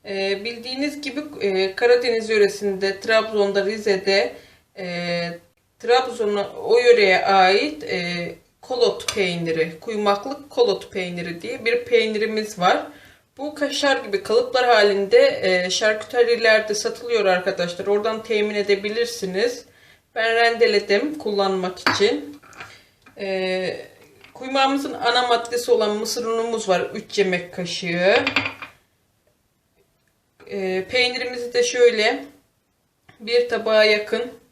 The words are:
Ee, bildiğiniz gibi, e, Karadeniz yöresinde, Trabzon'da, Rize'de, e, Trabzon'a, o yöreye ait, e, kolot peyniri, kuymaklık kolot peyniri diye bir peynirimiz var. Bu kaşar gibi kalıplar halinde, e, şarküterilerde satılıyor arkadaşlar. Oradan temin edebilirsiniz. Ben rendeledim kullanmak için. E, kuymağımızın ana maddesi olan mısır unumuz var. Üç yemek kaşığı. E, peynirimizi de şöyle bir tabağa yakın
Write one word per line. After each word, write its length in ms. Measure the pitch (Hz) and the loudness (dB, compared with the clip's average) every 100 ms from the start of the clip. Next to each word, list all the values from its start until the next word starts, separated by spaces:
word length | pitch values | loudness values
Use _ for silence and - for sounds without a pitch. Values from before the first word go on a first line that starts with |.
Ee, 400 | - 196 196 196 | -8 -4 -2 -4
bildiğiniz 560 | 220 233 254 262 294 285 | -6 -10 -10 -6 -6 -6
gibi, 200 | 277 277 302 - | -8 -8 -10 -4
e, 340 | 202 190 190 | -2 0 -2
Karadeniz 560 | - 240 240 247 226 214 | 0 4 4 4 -2 0
yöresinde, 680 | 220 196 - 202 190 196 190 | 2 2 2 -4 -2 -2 -2
Trabzon'da, 680 | 220 220 214 214 196 196 196 | 2 2 2 0 2 2 -2
Rize'de, 680 | 220 208 190 196 196 240 - - _ _ - | -2 0 0 2 2 0 -6 -20 _ _ -12
e, 600 | 185 175 175 175 170 170 _ _ _ _ | -8 -6 -4 -4 -4 -10 _ _ _ _
Trabzon'a, 760 | 233 240 247 226 208 202 202 | 2 2 2 -2 -2 -2 -4
o 260 | - - 233 | -6 2 4
yöreye 480 | 247 233 196 185 - | 8 6 6 4 4
ait, 580 | 196 185 202 294 302 | 6 6 4 0 -6
e, 500 | - 190 175 175 170 165 _ _ | -6 -6 -4 -6 -8 -10 _ _
kolot 540 | - 254 214 - - | -8 0 0 0 -6
peyniri, 680 | 214 185 170 165 160 165 - | -2 -2 -2 -4 -2 -2 -4
kuymaklık 680 | 233 214 208 202 262 285 - | -8 -2 0 0 -4 -12 -8
kolot 420 | - 240 190 - | 0 2 0 -4
peyniri 500 | 196 180 175 170 170 | -8 -6 -6 -8 -8
diye 220 | 220 262 | -10 -6
bir 200 | 220 240 | -2 -2
peynirimiz 760 | - 233 220 214 214 214 214 - | 2 2 2 -2 -2 -4 -6 0
var. 280 | 180 294 - - - _ _ - | 0 0 -4 -16 -20 _ _ -12
Bu 160 | 294 | -10
kaşar 420 | - 277 - 277 254 | -4 -4 0 0 0
gibi 260 | 220 196 | -2 -6
kalıplar 440 | - 226 247 254 254 | 0 0 2 0 4
halinde, 760 | 220 202 196 196 240 277 - | 6 6 2 4 6 6 2
e, 280 | 190 180 180 | 0 0 0
şarküterilerde 1040 | - 214 214 - 247 240 233 226 214 214 | 0 0 0 -2 2 2 4 4 4 2
satılıyor 500 | 202 - - - 226 | -4 -4 -6 -2 0
arkadaşlar. 640 | 190 180 190 180 175 - 196 | 2 2 0 -4 -6 -4 -2
Oradan 360 | 208 220 214 | 0 0 -4
temin 320 | - 214 208 | -2 -2 0
edebilirsiniz. 1120 | 208 202 196 208 220 233 - 185 185 240 - - _ _ _ _ 240 | -2 0 0 0 -4 -4 -4 -6 -2 -2 -4 -16 _ _ _ _ -4
Ben 180 | 226 | 0
rendeledim 840 | 226 233 226 220 208 202 208 294 - | 2 2 4 2 2 2 0 0 -6
kullanmak 600 | 214 202 196 190 185 180 - | -4 0 0 0 -4 -2 -2
için. 520 | - 208 294 - - - - - - _ _ _ - | 2 0 0 -8 -18 -20 -20 -20 -20 _ _ _ -12
E, 580 | 196 190 185 185 185 - - - - _ - | -6 -4 -2 -4 -4 -8 -14 -20 -20 _ -20
kuymağımızın 600 | - 262 269 269 277 285 | -16 -4 0 2 0 -4
ana 320 | - - 247 247 | -2 0 2 2
maddesi 440 | 233 - 240 - | 0 0 -6 2
olan 260 | 226 208 208 | 2 2 -2
mısır 280 | 220 247 | -4 -6
unumuz 440 | 220 226 233 226 190 | -4 -2 -2 -4 0
var. 220 | 175 - | 0 0
Üç 240 | 214 - 208 | -8 -6 -2
yemek 360 | 190 180 - | 0 -2 -6
kaşığı. 640 | - 170 - 175 170 185 240 277 - - - - _ _ _ _ _ _ _ _ _ _ _ _ _ _ _ _ _ - | -10 -8 -6 -4 0 2 2 2 -4 -6 -10 -20 _ _ _ _ _ _ _ _ _ _ _ _ _ _ _ _ _ -8
E, 380 | 196 190 185 190 | -4 -2 -4 -2
peynirimizi 680 | 254 247 247 247 247 240 | 0 0 -2 -6 -6 -4
de 80 | 240 | 0
şöyle 640 | 240 247 240 214 220 277 - _ _ _ _ _ _ _ _ _ | 0 6 6 6 0 0 -8 _ _ _ _ _ _ _ _ _
bir 280 | 220 240 240 | 0 0 0
tabağa 360 | 226 214 214 | -2 2 4
yakın 480 | 214 208 - 226 247 - _ | 4 2 0 -4 -6 -12 _